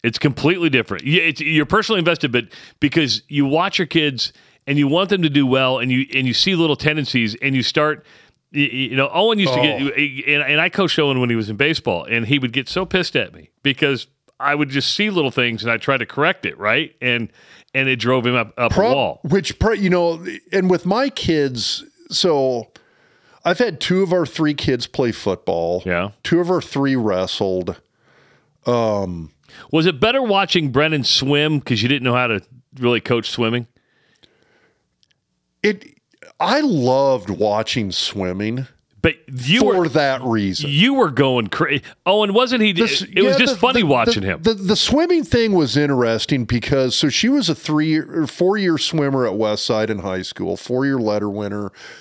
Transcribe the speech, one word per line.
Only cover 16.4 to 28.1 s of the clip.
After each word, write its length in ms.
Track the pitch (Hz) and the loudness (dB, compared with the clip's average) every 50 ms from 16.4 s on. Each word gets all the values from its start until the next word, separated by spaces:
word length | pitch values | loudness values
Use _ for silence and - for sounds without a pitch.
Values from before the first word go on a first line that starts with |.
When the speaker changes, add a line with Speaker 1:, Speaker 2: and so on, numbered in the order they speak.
| - | -6
Speaker 1:
it, 120 | 87 - 76 | -10 -6 -4
right? 360 | 98 104 113 143 160 - _ - | 0 0 0 0 0 -4 _ -4
And, 280 | 127 123 120 120 113 - _ _ - - - - - _ - | -2 -2 0 -2 -2 -6 _ _ -20 -20 -20 -20 -14 _ -4
and 140 | 135 135 135 | -2 0 0
it 60 | 131 | 0
drove 300 | 113 110 120 131 131 117 | 0 0 0 2 2 2
him 80 | 123 123 | 0 0
up, 180 | 123 113 104 - - | 0 -2 -4 -4 -2
up 140 | 120 110 | -2 0
Speaker 2:
Prob-, 200 | - - 202 240 | 2 2 2 2
Speaker 1:
a 20 | 247 | 2
wall. 260 | 143 117 85 65 - | 2 0 -2 -4 -6
Speaker 2:
which, 360 | - 143 165 202 165 - - - | -2 0 0 0 0 -2 -2 0
pro-, 140 | - 220 | 0 0
you 160 | 220 208 196 185 | 2 2 2 2
know, 320 | 180 175 170 170 165 160 180 175 - - - - | 2 2 2 0 -2 -4 -6 -10 -12 -12 -8 -4
and 160 | 190 196 185 185 | 0 2 2 2
with 140 | 185 170 - | 2 2 0
my 240 | 180 202 240 269 277 | 0 0 0 0 -2
kids, 760 | - - - - 160 151 143 135 127 117 104 - - - - - _ _ - - | -4 -6 -4 -2 0 0 0 -2 -2 -4 -6 -6 -6 -8 -10 -16 _ _ -14 -8
so 600 | 170 - - 180 156 139 135 131 127 117 110 - - - _ _ _ _ _ _ _ _ _ _ _ _ - | -4 -2 0 2 2 2 2 0 -2 -4 -6 -10 -16 -20 _ _ _ _ _ _ _ _ _ _ _ _ -2
I've 140 | 170 180 - | -2 0 0
had 220 | 247 220 160 - | 0 -2 -2 -4
two 200 | - - 180 190 | -2 0 2 2
of 120 | 196 170 180 | 2 0 0
our 100 | 180 160 | -4 -4
three 300 | - - - 156 151 147 | -4 -2 0 0 0 0
kids 320 | 139 - - 131 120 - | 0 0 0 0 0 -2
play 260 | - - - 131 120 | -4 -2 0 0 0
football. 680 | 110 - - 104 92 - - - 90 85 82 85 90 90 - | 0 -2 -2 -2 -2 -2 -2 -2 -2 0 0 0 -2 -2 -2
Speaker 1:
Yeah. 280 | 92 87 87 92 104 - _ | -2 -2 -2 -2 -4 -8 _
Speaker 2:
Two 180 | - - 170 170 | -2 0 2 2
of 100 | 175 170 | 2 2
our 120 | 185 160 | 0 0
three 340 | - - - 139 139 135 135 | -2 -2 -2 0 0 0 2
wrestled. 800 | 127 110 107 92 92 92 90 - - 107 95 92 92 92 95 95 - _ _ _ _ _ _ | 0 0 0 0 0 -2 -2 -2 -2 -2 -2 -2 -2 -4 -4 -8 -10 _ _ _ _ _ _